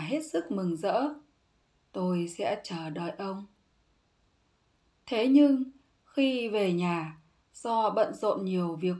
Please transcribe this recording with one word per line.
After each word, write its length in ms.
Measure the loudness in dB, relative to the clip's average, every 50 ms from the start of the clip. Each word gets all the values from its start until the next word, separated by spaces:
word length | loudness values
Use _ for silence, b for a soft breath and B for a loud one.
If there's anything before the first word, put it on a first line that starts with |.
| -4
hết 140 | -4 -4 -4 -4 -4
sức 200 | -4 -4 -4 -2
mừng 260 | -4 -2 -2 -2 -2
rỡ: 320 | -2 0 0 0 2 0 -2 -4 -8 -16 _ _ _ _ _ _ _ _ _ _ _ _ _
"Tôi 360 | -6 -4 -2 0 0 0 -2
sẽ 340 | -4 -6 -4 -2 -2 -2 -4 -6
chờ 260 | -8 -8 -8 -8 -8
đợi 220 | -6 -6 -6 -8 -8
ông." 280 | -8 -8 -8 -8 -8 -12 -16 _ _ _ _ _ _ _ _ _ _ _ _ _ _ _ _ _ _ _ _ _ _ _ _ _ _ _ _ _ _ _
Thế 220 | -4 0 0 4
nhưng, 360 | 6 8 8 8 8 6 2 0 -4 -8 -16 _ _ _ _ _
khi 440 | _ _ 2 2 2 2 0 -2 -2
về 240 | 0 0 2 2 2
nhà, 480 | 2 0 0 0 -2 -4 -8 -12 -16 _ _ _ _ _ _ _
do 360 | -10 -4 -2 0 2 2 2
bận 240 | 2 2 0 0 0
rộn 320 | -2 0 0 0 0 -2
nhiều 300 | -2 0 0 0 -2 -2
việc 200 | -2 -2 -2 -2